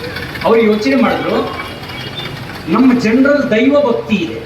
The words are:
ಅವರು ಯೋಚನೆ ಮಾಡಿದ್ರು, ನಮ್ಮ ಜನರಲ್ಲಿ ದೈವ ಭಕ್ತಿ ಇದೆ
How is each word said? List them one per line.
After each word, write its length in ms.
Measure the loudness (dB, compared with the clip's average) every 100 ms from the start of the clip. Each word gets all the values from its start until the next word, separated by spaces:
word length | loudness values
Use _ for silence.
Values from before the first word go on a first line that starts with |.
| -10 -10 -10 -4 0
ಅವರು 160 | 2
ಯೋಚನೆ 340 | 4 2 0 2
ಮಾಡಿದ್ರು, 580 | 2 0 -2 -2 -4 -8 -10 -12 -12 -12 -10 -10 -10 -12 -12 -10 -2
ನಮ್ಮ 280 | 4 4 4
ಜನರಲ್ಲಿ 500 | 2 4 4 2 2
ದೈವ 420 | 2 4 4 2
ಭಕ್ತಿ 240 | 0 0 -2
ಇದೆ 240 | -2 -6